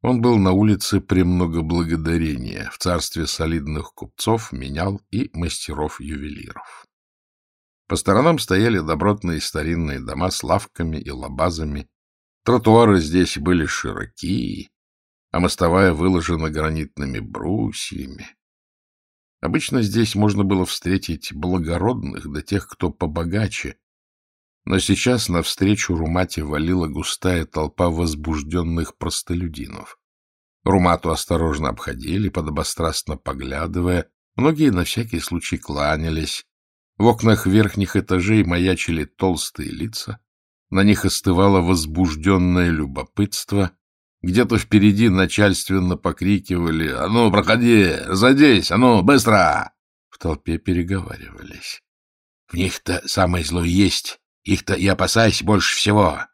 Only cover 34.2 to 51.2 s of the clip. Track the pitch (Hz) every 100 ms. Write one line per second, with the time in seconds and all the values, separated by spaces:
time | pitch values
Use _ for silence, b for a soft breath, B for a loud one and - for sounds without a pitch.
34.2 | _ - 131 151 151 92 87 - 113 -
35.2 | - 87 - 82 - 73 73 78 80 80
36.2 | 78 - - _ _ _ _ _ 107 113
37.2 | 113 104 95 101 104 - 95 101 - 92
38.2 | 90 110 87 87 92 90 - 82 73 _
39.2 | 95 82 - - 78 - 101 - - 104
40.2 | _ _ _ _ _ 95 101 101 95 -
41.2 | - 87 98 98 87 92 78 78 90 78
42.2 | 82 95 90 90 87 82 73 67 65 -
43.2 | 101 - - 101 92 _ _ _ _ _
44.2 | 90 92 120 113 - 107 104 101 117 92
45.2 | 92 - 104 95 - 95 90 90 90 82
46.2 | 90 101 - 90 85 80 80 65 82 113
47.2 | 113 98 92 113 120 113 92 76 - 95
48.2 | 120 135 147 107 - 90 127 113 90 139
49.2 | 113 107 85 76 - _ _ _ _ -
50.2 | 85 76 - 82 - 87 87 98 87 -